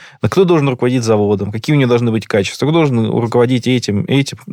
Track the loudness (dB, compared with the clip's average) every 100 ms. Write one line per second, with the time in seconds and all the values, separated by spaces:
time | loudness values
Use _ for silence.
0 | -20 -6 -2 2 2 2 0 0 0 0
1 | 0 2 2 0 -2 -6 0 2 2 2
2 | 2 -2 -2 -2 -2 -2 0 2 2 0
3 | -2 -2 0 0 2 0 0 -2 0 -4
4 | 0 0 -2 -8 -14